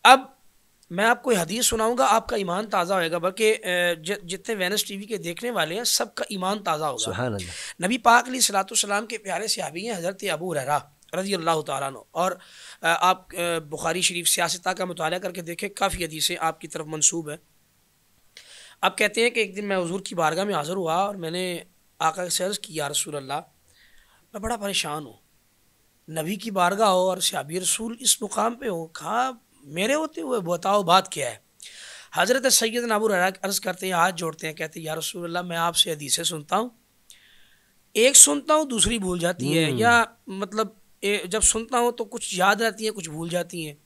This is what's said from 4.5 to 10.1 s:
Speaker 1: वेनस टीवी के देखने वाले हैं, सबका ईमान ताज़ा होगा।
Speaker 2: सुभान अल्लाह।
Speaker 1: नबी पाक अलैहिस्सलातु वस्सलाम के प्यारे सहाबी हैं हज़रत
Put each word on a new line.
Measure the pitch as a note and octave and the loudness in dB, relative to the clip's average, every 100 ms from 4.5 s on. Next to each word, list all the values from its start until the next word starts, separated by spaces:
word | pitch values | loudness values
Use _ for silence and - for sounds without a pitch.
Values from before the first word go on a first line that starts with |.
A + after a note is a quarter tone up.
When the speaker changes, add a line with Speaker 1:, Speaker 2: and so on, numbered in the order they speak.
| A3 | -2
Speaker 1:
वेनस | G#3 G#3 - | 0 -2 -4
टीवी | G3 G#3 | -6 -8
के | G#3+ | -8
देखने | E3 E3+ A#3+ | -6 -6 -4
वाले | A3+ D#3 F#3 | -2 -2 -2
हैं, | |
सबका | A#3+ - A3+ - G3 | 0 0 -2 -6 -6
ईमान | G3+ F#3 G#3 | -4 -2 -2
ताज़ा | G3 D#3 D#3 | -2 -2 -2
होगा। | B2 - | -4 -4
Speaker 2:
सुभान | G2+ B2 | -2 -2
अल्लाह। | G2+ F2 - - - F3+ | -2 -6 -10 -12 -6 -2
Speaker 1:
नबी | A#3+ | 4
पाक | B3 A#3 B3 | 6 6 6
अलैहिस्सलातु | B3+ A3+ G3+ F#3+ A3+ | 0 2 2 0 -2
वस्सलाम | G#3 G3+ A3 | 0 -2 -2
के | A3 | -10
प्यारे | F#3+ F3 G#3+ | -6 -4 -2
सहाबी | - D#3+ D#3+ G#3+ | -4 -4 -6 -6
हैं | |
हज़रत | G3+ E3+ | -4 -4